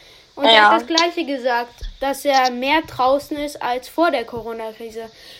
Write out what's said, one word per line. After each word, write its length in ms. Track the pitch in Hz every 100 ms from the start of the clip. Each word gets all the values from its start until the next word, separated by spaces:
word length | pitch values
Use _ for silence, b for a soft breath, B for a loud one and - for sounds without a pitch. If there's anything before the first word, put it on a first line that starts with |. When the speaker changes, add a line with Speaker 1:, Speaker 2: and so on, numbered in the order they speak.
| b b b -
Speaker 1:
Und 100 | 226
er 80 |
Speaker 2:
Ja. 160 | 220 208
Speaker 1:
hat 100 | 339
das 60 | -
Gleiche 380 | 330 339 339 262
gesagt, 480 | 269 247 240 240 - - -
dass 240 | 269 269
er 260 | 285 269 254
mehr 300 | 247 269 311
draußen 520 | 320 - 254 285 285 294
ist 240 | 294 -
als 280 | - 254 -
vor 220 | - 339
der 120 | 269
Corona-Krise. 880 | 233 233 220 226 220 220 233 220 226 B B B